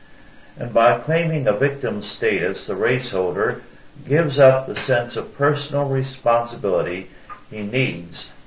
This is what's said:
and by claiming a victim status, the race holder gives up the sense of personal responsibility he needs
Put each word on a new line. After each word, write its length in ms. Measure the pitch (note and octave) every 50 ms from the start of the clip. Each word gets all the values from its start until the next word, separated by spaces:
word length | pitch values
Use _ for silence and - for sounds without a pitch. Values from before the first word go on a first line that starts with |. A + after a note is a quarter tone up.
| - - - - - - - - - - - -
and 160 | B2+ A#2+ G#2
by 240 | A2+ A#2 A#2+ B2 -
claiming 480 | - C#3+ D#3+ E3+ E3+ E3 D#3+ D3+ C3
a 80 | A2 G2+
victim 480 | G#2+ C3 D3 C#3 - - A#2 G#2+ G2+ G2+
status, 640 | - - - A#2 A2+ G#2 F2+ D#2+ F#2 G2 - -
the 100 | - G2+
race 340 | F#2 G#2+ A#2 C3 B2+ - -
holder 520 | G2+ F#2 F#2 F2+ E2+ F#2+ G#2+ A#2+ B2 - - - - - - - - C3 -
gives 320 | - C3+ D#3+ E3+ D3+ C3 C#3
up 280 | C#3 C3 C3 C3 -
the 100 | - G#2+
sense 400 | - - - B2+ A#2+ A#2+ A#2 -
of 180 | A2+ G2+ - -
personal 520 | - C#3+ D3 D3 C3+ - - C#3 C#3+ C#3+ C3+
responsibility 1200 | C3+ C3+ C3 C3+ - - - A#2+ A#2 A#2+ A#2 - - - - G2 F2+ F2 D#2+ F2 F2+ F#2+ F#2+ - - - - - - - - -
he 120 | G#2+ G#2+ G#2
needs 680 | G2+ A2 C3 C3 - - E2+ E2+ F2 - - - - - - -